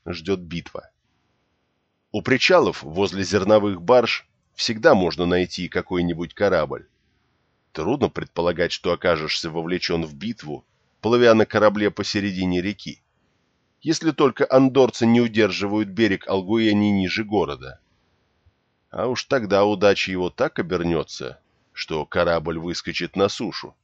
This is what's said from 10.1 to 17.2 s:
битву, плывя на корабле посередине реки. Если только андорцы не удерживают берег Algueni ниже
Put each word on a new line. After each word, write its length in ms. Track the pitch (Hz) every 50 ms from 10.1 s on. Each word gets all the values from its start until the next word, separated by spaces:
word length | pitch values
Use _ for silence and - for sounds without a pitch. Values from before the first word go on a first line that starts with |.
| 73
битву, 500 | 69 73 113 120 - - 76 73 64 _ _ _ _ _ _ _ _
плывя 340 | - - 120 120 123 117 113
на 120 | 110 107
корабле 440 | - - 110 104 107 101 104 104 101
посередине 720 | - - 101 - - 107 98 104 92 92 95 92 90 90
реки. 400 | 90 101 104 - - - - _ _ _ _ _ _ _ _ _ _ _ _ _ _ _ _ _
Если 300 | - 147 160 - 160 160
только 360 | 143 - 156 131 - - 139 -
андорцы 560 | 131 131 135 135 123 139 131 113 - - 117
не 140 | 113 117 120
удерживают 680 | 120 117 104 110 107 101 90 85 98 101 104 107 107 98
берег 400 | 92 98 113 104 95 87 - -
Algueni 600 | 95 98 92 90 110 117 113 110 107 104 104 104
ниже 320 | 101 98 92 87 - 107